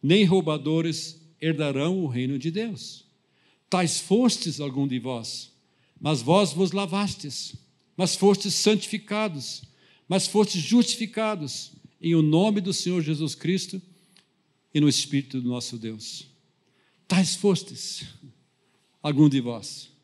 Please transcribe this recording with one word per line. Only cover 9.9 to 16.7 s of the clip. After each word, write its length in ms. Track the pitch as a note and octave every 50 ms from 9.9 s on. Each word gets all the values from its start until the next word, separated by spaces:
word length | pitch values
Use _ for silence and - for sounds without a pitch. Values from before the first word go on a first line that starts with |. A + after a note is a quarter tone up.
| _ _ _ _
mas 180 | F3+ F#3+ F#3+
fostes 340 | - - G#3 G#3+ G3+ - F#3
justificados 1120 | D3 - - A#3+ A#3 - - - A#3 G3+ - G#3+ A3 G#3+ G#3+ F#3 D3+ C3 - - - - - - _ - _ _
em 140 | - E3 E3
o 60 | D#3+ D#3
nome 380 | D3+ D3+ E3 F#3+ A3 G#3+ G3+
do 120 | F#3 G3 F#3+
Senhor 280 | - - F3+ F3+ F3+
Jesus 360 | D#3+ D3 D#3+ D3 D#3+ D3 -
Cristo 440 | - - D#3 F#3 F#3 - - - F#3+ - _ _ _ _ _ _ _ _ _ _ _ _ _ _ _ _ _ _
e 60 | D3+
no 80 | D3 D3
Espírito 520 | C3+ - - - C#3+ C#3 C3+ B2 - C3
do 80 | B2 B2
nosso 300 | B2 B2 A#2+ - - A2+
Deus. 480 | A2 A2+ A2 G#2+ G#2+ - - - - - _ _ _ _ _ _ _ _